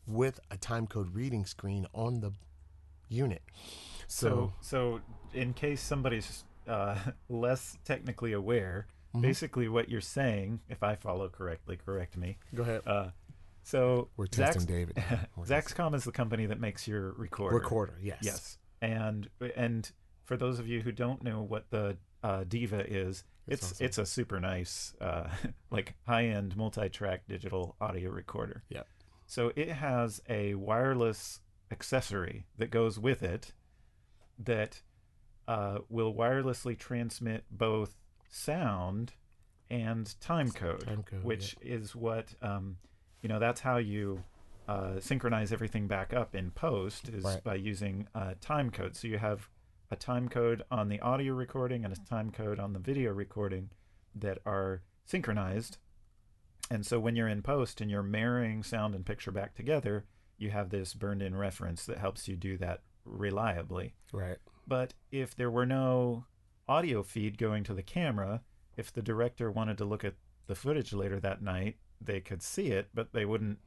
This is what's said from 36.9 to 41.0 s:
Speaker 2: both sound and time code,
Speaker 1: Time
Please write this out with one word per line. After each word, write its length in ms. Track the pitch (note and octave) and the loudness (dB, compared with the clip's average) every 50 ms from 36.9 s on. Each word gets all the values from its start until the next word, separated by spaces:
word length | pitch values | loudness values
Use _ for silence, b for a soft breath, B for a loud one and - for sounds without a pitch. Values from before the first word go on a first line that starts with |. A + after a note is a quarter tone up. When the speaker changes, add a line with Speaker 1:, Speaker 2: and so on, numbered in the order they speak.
| B2 A#2+ A#2 A2+ - - A#2+ A2+ A2 A2+ - - | -2 -2 -2 -2 -4 -4 -2 -2 -2 -2 -6 -8
Speaker 2:
both 440 | A2 G#2 A2+ A2+ G#2+ A2 G#2+ G2+ - - - - - - - - | 0 2 4 4 4 4 2 -2 -4 -12 -20 -20 -20 -20 -20 -18
sound 840 | - - - - D3+ F3+ D#3+ A2+ G2+ F#2 F2+ F2+ F#2+ G#2+ A#2 A#2 - - - - - - - - - - - - | -14 -6 -4 -2 0 2 2 2 0 0 -2 -2 -2 -2 -4 -4 -8 -14 -20 -20 -20 -20 -20 -20 -20 -20 -8 -4
and 480 | B2 A#2+ A2+ A2 A2+ A2+ A2 G2+ - - | -2 -2 0 0 0 -2 -4 -6 -8 -8
time 300 | - - E3+ E3 C#3+ A#2+ | -4 0 2 2 2 2
code, 300 | - - F#2+ E2+ E2 - | 0 0 0 -2 0 -2
Speaker 1:
Time 220 | - A2+ G#2+ G#2 | -2 -4 -4 -4